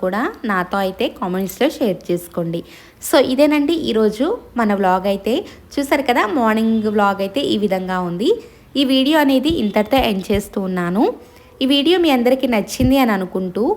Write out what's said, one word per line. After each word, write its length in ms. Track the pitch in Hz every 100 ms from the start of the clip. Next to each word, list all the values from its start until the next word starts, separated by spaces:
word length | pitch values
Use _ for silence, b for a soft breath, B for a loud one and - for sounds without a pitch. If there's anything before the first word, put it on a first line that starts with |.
కూడా 180 | 185 196 302 453 226
నాతో 260 | 190 180 196 190
అయితే 200 | 190 262 -
కామెంట్స్లో 480 | 196 180 190 - 277 294
షేర్ 200 | 240 180 -
చేసుకోండి. 500 | 175 175 - 170 170 - B B B -
So, 100 | 302 262
ఇదేనండి 420 | 262 294 302 285 339 247
ఈరోజు 360 | 220 214 202 294 480 - -
మన 160 | 220 196
వ్లాగ్ 260 | 190 185 190
అయితే. 200 | 196 202 269 415 B B -
చూసారు 300 | 269 302 277
కదా, 160 | 240 415 330
మార్నింగ్ 500 | 226 214 226 226 214 214
వ్లాగ్ 280 | 202 196 196
అయితే 180 | 233 277
ఈ 20 | 220
విధంగా 340 | 208 190 185 185 180
ఉంది. 200 | 175 254 466 B B B 262
ఈ 20 | 269
వీడియో 240 | 262 262 311 277
అనేది 280 | 269 269 339
ఇంతటితో 380 | 214 214 214 269 233
ఎండ్ 160 | 190 185
చేస్తూ 300 | 202 208 - 190
ఉన్నాను. 360 | 180 175 185 349 - B B B B
ఈ 40 | 269
వీడియో 240 | 285 285 370 339
మీ 60 | 254
అందరికీ 320 | 240 262 262 226
నచ్చింది 440 | 196 - 254 269 247
అని 80 | 196
అనుకుంటూ, 460 | 185 190 185 185 254